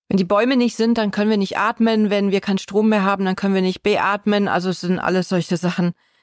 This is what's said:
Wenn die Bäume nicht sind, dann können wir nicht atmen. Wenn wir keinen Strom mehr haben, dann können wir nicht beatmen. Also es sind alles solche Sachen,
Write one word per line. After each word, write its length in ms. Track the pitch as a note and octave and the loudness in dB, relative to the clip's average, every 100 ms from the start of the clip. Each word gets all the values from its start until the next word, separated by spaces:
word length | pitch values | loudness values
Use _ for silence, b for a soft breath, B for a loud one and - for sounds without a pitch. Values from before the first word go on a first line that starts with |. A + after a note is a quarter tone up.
| - | -2
Wenn 80 | G3 | -2
die 80 | |
Bäume 320 | F3 G#3 A#3+ C4+ | 2 2 2 2
nicht 200 | A#3+ - | 0 0
sind, 200 | A3+ A#3 | 0 0
dann 140 | G#3 | 0
können 200 | G#3 G#3 | 0 0
wir 60 | G#3+ | 0
nicht 220 | G3 - | -2 -2
atmen. 500 | G#3 A#3 A3+ A3 G#3+ | -4 0 2 2 2
Wenn 200 | G3+ G3+ | 2 0
wir 100 | F#3+ | 0
keinen 180 | - G3 | 0 -4
Strom 300 | - G3+ G#3+ | -2 0 2
mehr 160 | G#3+ | 2
haben, 200 | F#3+ G3 | 0 0
dann 120 | F#3+ F#3+ | -2 -2
können 180 | G3 | 0
wir 80 | F#3+ | 2
nicht 200 | F#3 F#3 | 0 0
beatmen. 640 | G#3 G#3 F3+ G3+ G#3 G#3 G3+ | 0 0 0 0 0 0 0
Also 220 | F3 F#3 | 0 -2
es 100 | F3 | -4
sind 180 | F3 F#3 | -2 -2
alles 300 | - F#3 F3 | 0 -2 0
solche 280 | F#3 - F3 | -2 -2 -2
Sachen, 360 | F#3 F3+ F3 - _ _ | -2 -2 -2 -4 _ _